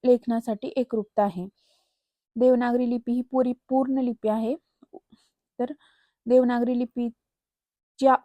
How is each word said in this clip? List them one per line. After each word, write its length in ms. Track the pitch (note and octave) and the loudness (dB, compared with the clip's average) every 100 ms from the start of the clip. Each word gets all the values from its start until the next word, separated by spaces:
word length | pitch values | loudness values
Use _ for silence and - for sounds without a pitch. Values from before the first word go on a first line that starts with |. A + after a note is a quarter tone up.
| B3+ | 2
लेखनासाठी 680 | A#3+ A#3+ A#3 A#3 G#3 C4 - | 2 2 -4 -4 -6 -6 -6
एकरूपता 480 | A#3+ A3+ G3+ - | -4 -4 -4 -2
आहे. 240 | G3+ F3 F#3+ - _ _ _ _ _ _ _ A3+ | -2 -2 -12 -14 _ _ _ _ _ _ _ 2
देवनागरी 540 | B3+ B3 B3 B3 B3 | 4 4 2 0 0
लिपी 240 | A#3+ A#3+ | -2 -2
ही 80 | B3 | -4
पुरी-, 340 | B3 B3+ B3+ B3 - | -2 -2 -2 -4 -2
पूर्ण 280 | C4 C4 C4 | -2 0 -2
लिपी 320 | B3 A3+ G#3+ | -2 -2 -2
आहे. 260 | A3 A3+ D#4+ _ _ _ - _ _ _ _ _ - | -2 -4 -6 _ _ _ -20 _ _ _ _ _ -8
तर 140 | A#3+ D4 _ _ _ _ A#3 | -8 -10 _ _ _ _ 2
देवनागरी 540 | B3+ B3 A#3+ A#3+ B3 | 4 4 2 -2 -2
लिपीचा 1400 | B3 B3 A#3+ - _ _ _ _ _ _ _ - C4+ B3+ | -4 -6 -8 -8 _ _ _ _ _ _ _ 0 2 2